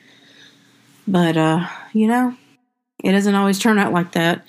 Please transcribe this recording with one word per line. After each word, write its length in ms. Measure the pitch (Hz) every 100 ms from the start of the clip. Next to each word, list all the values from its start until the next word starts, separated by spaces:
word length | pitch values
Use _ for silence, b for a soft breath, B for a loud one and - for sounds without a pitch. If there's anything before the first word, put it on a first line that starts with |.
| b b b b b b b b b _ -
But, 280 | 180 170 160
uh, 300 | 160 160 175 B B
you 140 | 214 214
know, 300 | 240 247 247 b b _ _ _ -
it 100 | 185
doesn't 220 | 196 202
always 240 | 196 196 196
turn 200 | 233 214
out 140 | 202
like 200 | 170 170
that. 340 | 175 165 175